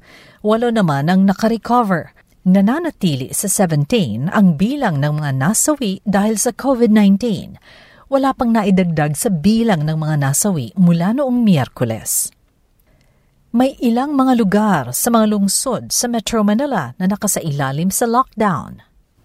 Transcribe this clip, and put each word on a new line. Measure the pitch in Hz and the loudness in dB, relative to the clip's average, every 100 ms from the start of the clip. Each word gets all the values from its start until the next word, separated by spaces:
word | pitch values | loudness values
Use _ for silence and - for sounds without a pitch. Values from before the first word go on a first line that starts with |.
| - - - _ 214 | -18 -20 -20 _ 0
Walo | 226 240 | 0 2
naman | 226 180 139 151 | 2 2 0 2
ang | 185 196 | 4 4
nakarecover. | 185 226 214 - 240 214 175 - _ _ _ 185 | 2 0 -2 0 0 2 -2 -4 _ _ _ 2
Nananatili | 190 196 285 339 - 180 135 127 | 4 4 0 -4 -4 -2 -2 -6
sa | - 202 | -6 -4
seventeen | - 185 151 147 240 143 107 156 | 0 0 0 0 0 0 -2 -2
ang | 214 190 | 2 2
bilang | 143 208 294 233 147 | 2 -2 -2 -2 -2
ng | 147 151 | -2 -2
mga | 147 | -4
nasawi | 131 143 226 - 302 220 190 - | -2 0 0 -2 -2 -4 -6 -2
dahil | 196 208 226 | 0 0 -2
sa | 247 | -4
covid | - 269 247 233 | -4 -2 0 4
nineteen. | 214 202 196 240 165 - - _ - - - _ | 4 4 4 0 -4 -8 -18 _ -20 -20 -20 _
Wala | 269 269 262 | 0 0 0
pang | 247 | 0
naidagdag | 226 202 185 180 160 151 147 | 2 2 2 2 0 -2 -2
sa | 233 | -2
bilang | 175 165 226 233 170 | 0 2 2 2 0
ng | 151 156 | -2 -2
mga | 156 151 | -2 0
nasawi | 135 139 208 170 113 - | 0 0 -2 -2 -4 2
mula | 175 170 175 | 4 4 0
noong | 247 269 247 | 0 0 2
Miyerkules. | 220 160 123 - 120 110 - - - - _ _ _ _ _ _ _ _ _ _ _ | 2 2 0 -4 -4 -4 -6 -6 -6 -12 _ _ _ _ _ _ _ _ _ _ _
May | 233 262 - | 0 0 0
ilang | 247 233 277 | -2 0 0
mga | 277 262 240 | 0 2 2
lugar | 208 202 214 170 127 | 2 2 2 0 -2
sa | 123 - | -4 0
mga | 233 214 | 2 2
lungsod | 208 196 - 269 208 226 | 2 0 -2 -2 -6 -4
sa | - | -4
Metro | 247 233 - 226 | -2 -4 -2 0
Manila | 208 214 285 220 127 - | 0 0 0 -4 -6 -4
na | 185 | -4
nakasailalim | 208 208 - 160 143 135 139 185 | -2 -4 -4 -4 -4 -4 -2 -2
sa | - | -2
lockdown. | 233 233 262 - 214 147 - - _ _ _ _ | 0 0 -2 -2 -2 -2 -8 -18 _ _ _ _